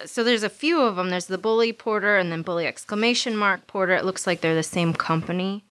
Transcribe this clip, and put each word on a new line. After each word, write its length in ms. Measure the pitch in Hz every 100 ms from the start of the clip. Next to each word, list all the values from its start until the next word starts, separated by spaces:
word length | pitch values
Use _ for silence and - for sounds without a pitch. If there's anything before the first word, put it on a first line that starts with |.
so 180 | - -
there's 200 | 233 233
a 80 | 208
few 320 | - 302 339
of 160 | 247 185
'em. 100 | 185
There's 160 | 180 175
the 120 | 185
Bully 340 | 220 226 233
Porter 440 | 220 - 214 202 202
and 120 | 175
then 120 | 165
Bully 240 | 165 170 151
exclamation 680 | - - 208 233 240 247 214
mark 300 | 208 185 -
Porter. 280 | 196 180
It 100 | 185
looks 220 | 185 190 -
like 140 | 170
they're 120 | 165
the 80 | 160
same 300 | 160 180 170
company. 720 | 165 - 160 165 175 190 202 -